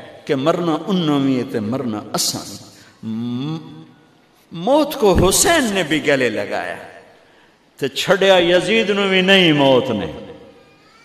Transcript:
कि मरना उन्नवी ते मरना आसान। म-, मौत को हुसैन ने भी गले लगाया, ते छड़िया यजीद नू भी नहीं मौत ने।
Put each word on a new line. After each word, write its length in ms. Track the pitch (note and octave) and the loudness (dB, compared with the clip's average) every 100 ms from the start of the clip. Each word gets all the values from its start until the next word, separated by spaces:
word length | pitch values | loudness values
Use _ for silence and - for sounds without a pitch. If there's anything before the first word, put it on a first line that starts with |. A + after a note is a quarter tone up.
| - - - | -18 -14 -4
कि 80 | |
मरना 400 | C#3 C#3+ E3+ F3 | -2 0 0 -2
उन्नवी 680 | D#3 E3+ F#3+ D#3+ C#3+ C3+ B2+ | -2 -2 -2 0 0 0 0
ते 180 | A2+ A#2 | -2 -6
मरना 440 | G#2 C3 B2+ G#2+ - | -4 -4 -6 -8 -8
आसान। 440 | - - B2+ - - - - - _ A2 | -6 -6 -6 -10 -16 -20 -20 -20 _ -10
म-, 760 | A2 A#2+ A#2+ C#3+ D#3+ D#3 D#3 D#3+ _ _ _ _ _ _ | -8 -6 -6 -6 -8 -12 -20 -20 _ _ _ _ _ _
मौत 420 | E3+ F#3 C#4+ - | -8 0 2 0
को 200 | - G#3 | 0 2
हुसैन 600 | F3 F3+ F#3+ - E4+ B3 | 4 4 4 2 2 0
ने 100 | G3 | -2
भी 160 | D#3 D#3 | -2 -2
गले 300 | C3+ C#3 B2 | 2 2 0
लगाया, 480 | G#2 G2+ G2+ F2 E2+ - F2 - _ _ _ _ _ _ - | -2 -4 -6 -6 -10 -14 -20 -20 _ _ _ _ _ _ -8
ते 100 | C#3 | -6
छड़िया 500 | - - F#3+ G3 F#3 | -4 0 2 4 4
यजीद 520 | E3+ F3+ F3 A3 G3+ | 4 2 2 0 0
नू 180 | G3+ G3 | 0 0
भी 140 | F#3+ | 2
नहीं 300 | F#3 G3 F3 | 4 4 6
मौत 340 | D3 C3+ B2+ A2+ | 4 4 4 2
ने। 380 | G#2+ E2+ C2+ - - - - _ _ _ _ | -4 -6 -10 -16 -20 -20 -20 _ _ _ _